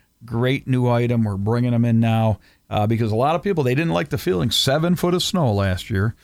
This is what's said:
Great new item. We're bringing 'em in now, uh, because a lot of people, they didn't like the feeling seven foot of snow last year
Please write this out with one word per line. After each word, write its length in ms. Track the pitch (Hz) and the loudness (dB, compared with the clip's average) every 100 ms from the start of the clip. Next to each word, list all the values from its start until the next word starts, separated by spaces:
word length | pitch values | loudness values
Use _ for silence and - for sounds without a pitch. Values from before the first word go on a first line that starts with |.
| _ _ | _ _
Great 420 | 117 117 127 139 135 | -6 -2 0 0 0
new 220 | 127 123 | 0 2
item. 340 | 120 120 117 | 0 0 0
We're 140 | 110 98 | 0 -2
bringing 380 | 104 120 123 | -2 0 0
'em 100 | 120 | 0
in 160 | 120 113 | 2 2
now, 400 | 113 113 113 101 _ _ - | 2 2 2 0 _ _ -6
uh, 200 | 104 107 | -2 0
because 240 | 113 113 | 0 0
a 40 | 110 | 0
lot 200 | 143 170 | 0 0
of 60 | |
people, 200 | 202 165 | -2 0
they 140 | 127 135 | 0 0
didn't 160 | 165 | 0
like 160 | 170 156 | -2 -2
the 100 | - | -4
feeling 320 | 170 180 131 | -2 0 0
seven 460 | - - 147 170 175 | 0 2 2 0 0
foot 180 | 175 | 0
of 80 | 175 | 0
snow 300 | - 185 131 | 0 0 0
last 380 | 101 98 90 - | 2 0 -2 -4
year 260 | 95 110 - | -2 -2 -4